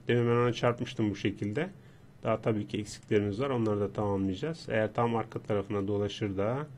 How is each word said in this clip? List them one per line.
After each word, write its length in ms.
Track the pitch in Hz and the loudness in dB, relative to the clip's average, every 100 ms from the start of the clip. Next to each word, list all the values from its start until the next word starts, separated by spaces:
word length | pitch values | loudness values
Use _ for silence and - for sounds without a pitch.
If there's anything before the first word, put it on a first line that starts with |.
| - | 0
demin 200 | 120 120 | 2 4
ben 80 | 120 | 4
ona 180 | 120 | 4
çarpmıştım 560 | 117 123 117 123 - 107 | 2 0 0 -4 -2 0
bu 60 | 98 | 0
şekilde. 540 | 104 95 101 107 185 - - - - - | -2 -2 -2 -2 -4 -6 -20 -20 -20 -6
Daha 180 | 113 110 | -2 0
tabii 260 | 123 107 104 | 0 -2 -2
ki 100 | 95 | -4
eksiklerimiz 640 | 104 - - 107 101 98 | -6 -10 2 4 4 0
var. 80 | 139 | 0
Onları 300 | 127 110 104 | 0 2 2
da 140 | 98 | 0
tamamlayacağız. 720 | 113 104 98 95 95 151 160 - | 0 0 2 0 0 -4 -6 -2
Eğer 240 | 113 107 | 0 0
tam 220 | - 117 113 | 2 0 0
arka 240 | 110 - | -2 -6
tarafına 460 | - 104 98 101 98 | -2 -2 0 -2 0
dolaşır 500 | 101 101 - 107 98 | 0 -2 -2 -2 0
da 300 | 104 131 151 | 0 -2 -6